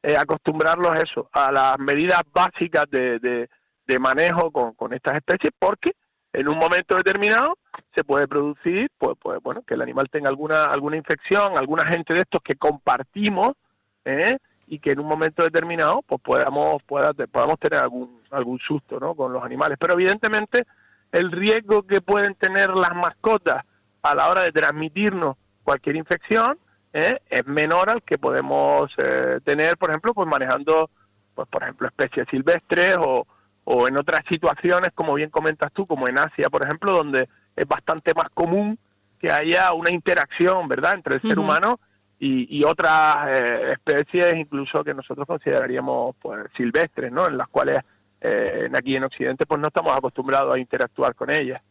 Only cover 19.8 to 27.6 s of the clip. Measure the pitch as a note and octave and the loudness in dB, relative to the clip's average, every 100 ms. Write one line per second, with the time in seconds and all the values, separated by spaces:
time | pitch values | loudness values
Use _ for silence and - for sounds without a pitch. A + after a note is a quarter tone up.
19.8 | E3+ F3 F#3 G#3 A3 G#3+ G#3+ A#3+ A#3+ _ | 0 2 2 0 0 -2 0 -2 -2 _
20.8 | _ _ _ E3+ F3+ E3+ G#3 A3 G#3 G#3+ | _ _ _ -2 0 0 2 2 4 0
21.8 | F#3+ G3 F#3+ G3+ G3+ G3 F#3+ F#3+ G3 F#3 | 2 -2 2 2 2 0 -2 2 2 2
22.8 | F3 F3 F3 - A3 G#3+ - B2 - _ | 0 0 -4 -2 0 2 2 -2 -6 _
23.8 | _ _ D3 C#3+ D3+ F#3 F3+ D#3 D3 D3 | _ _ 0 2 2 2 2 2 0 0
24.8 | D#3+ F#3 G#3 G3 D#3 C3+ _ _ - C#3 | -4 0 0 0 -2 -4 _ _ -2 -2
25.8 | - D3+ D#3+ E3+ - A3 A#3 D#4 _ _ | -2 -4 -2 -6 0 2 2 -2 _ _
26.8 | _ D3+ E3 - _ B2 B2+ D3 | _ -2 0 -2 _ -4 -2 -2